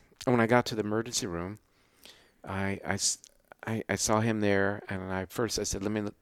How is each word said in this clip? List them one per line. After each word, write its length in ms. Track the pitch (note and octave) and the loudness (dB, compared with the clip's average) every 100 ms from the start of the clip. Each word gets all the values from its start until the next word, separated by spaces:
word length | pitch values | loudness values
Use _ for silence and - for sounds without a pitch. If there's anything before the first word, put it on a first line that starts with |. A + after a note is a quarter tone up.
| _ - | _ -6
when 160 | - B2 | 2 4
I 60 | A2+ | 6
got 180 | B2 A#2+ | 4 2
to 80 | |
the 80 | A2 | -2
emergency 440 | G#2 A2 A#2 - G#2+ | -2 -2 -2 -4 -4
room, 320 | E2+ F2+ G#2+ _ _ _ _ - - _ _ | -4 -6 -10 _ _ _ _ -20 -20 _ _
I, 380 | - F#2+ G2 G2 - | -8 -4 -2 -4 -4
I 80 | |
s-, 240 | G2 - - - _ - - - | -2 0 -2 -8 _ -20 -12 -4
I, 160 | A2 - | -4 0
I 80 | G2 | 0
saw 240 | - A2 | 4 4
him 200 | A2+ A2 | 4 2
there, 420 | G2+ G2 G2 G2+ - | 4 4 2 0 -4
and 240 | F#2+ F#2 | -6 -4
I 120 | F#2+ F#2 | -4 -4
first, 320 | - A2+ - | -2 -2 -2
I 40 | |
said, 200 | G#2 G2+ | -4 -4
"Let 80 | G2 | -2
me 120 | G#2+ | -2
look, 120 | G#2 - | -4 -8